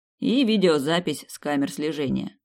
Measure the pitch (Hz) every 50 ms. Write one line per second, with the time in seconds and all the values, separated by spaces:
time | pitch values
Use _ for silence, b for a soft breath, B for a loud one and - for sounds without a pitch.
0 | _ _ _ _ - - 220 277 277 214 220 202 180 175 156 147 131 151 165 175
1 | 175 160 147 - - - - - - 147 147 139 139 139 - - 147 156 156 147
2 | 143 127 131 131 - - - _ _